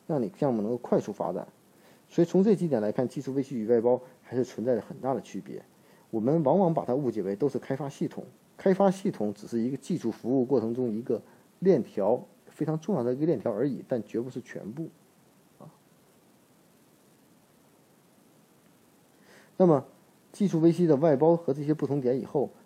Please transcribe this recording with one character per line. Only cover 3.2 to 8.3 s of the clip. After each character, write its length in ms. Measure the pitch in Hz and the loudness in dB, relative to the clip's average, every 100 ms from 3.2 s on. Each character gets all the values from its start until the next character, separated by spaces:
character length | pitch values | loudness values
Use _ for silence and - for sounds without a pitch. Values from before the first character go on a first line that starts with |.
术 120 | 135 | -6
V 80 | 135 | -4
C 140 | - 120 | -4 -4
与 100 | 107 | 2
外 160 | 117 | 4
包 180 | 120 123 - - | 4 2 -2 -20
还 140 | - 123 | -8 -4
是 80 | |
存 220 | 117 - 120 | -4 -4 -2
在 100 | 110 | -2
着 60 | |
很 160 | - 98 | -4 -8
大 160 | 127 | -4
的 80 | 113 | -4
区 180 | - 98 | -6 -14
别。 240 | 73 - - _ _ - - | -12 -16 -16 _ _ -20 -8
我 120 | 113 | -2
们 200 | 120 165 | 2 2
往 140 | 131 185 | 4 4
往 160 | 175 | 2
把 120 | 147 87 | 0 -2
它 100 | 131 | -2
误 160 | 127 | -2
解 100 | 107 | -2
为 140 | 92 101 | -4 -2
都 140 | 143 | -2
是 100 | 120 | -2
开 160 | - 135 | -6 -6
发 140 | 143 | -6
系 180 | - 165 | -6 -8
统， 160 | - - | -8 -16